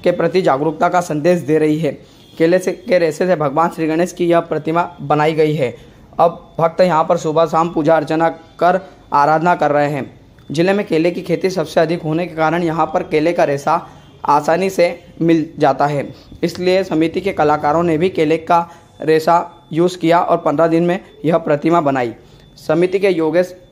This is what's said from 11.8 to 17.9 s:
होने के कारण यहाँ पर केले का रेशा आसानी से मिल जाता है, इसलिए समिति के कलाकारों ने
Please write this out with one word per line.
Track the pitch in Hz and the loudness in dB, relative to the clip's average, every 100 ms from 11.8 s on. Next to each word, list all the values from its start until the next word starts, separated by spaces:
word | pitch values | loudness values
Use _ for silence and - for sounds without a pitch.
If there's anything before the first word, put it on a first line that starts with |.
| 160 170 | 0 -2
होने | 156 165 175 | -4 -4 -4
के | 160 | -2
कारण | 160 165 | -2 0
यहाँ | 170 156 160 | -2 -2 -2
पर | 180 | -4
केले | 175 151 156 | -2 0 0
का | 170 | 0
रेशा | 151 139 156 165 - - - - - | 0 0 -2 -2 -4 -20 -20 -8 0
आसानी | 147 151 170 190 | 0 2 0 0
से | 190 175 175 - - | 0 0 -2 -16 -2
मिल | 165 165 147 - | 2 2 0 0
जाता | 147 135 143 | 0 2 0
है, | 143 - - - - | -2 -6 -14 -20 -6
इसलिए | 175 175 180 185 | -6 -2 0 0
समिति | 185 156 165 170 | 0 0 0 -2
के | 190 | -4
कलाकारों | 185 151 151 147 160 | 0 0 2 0 0
ने | 175 | 0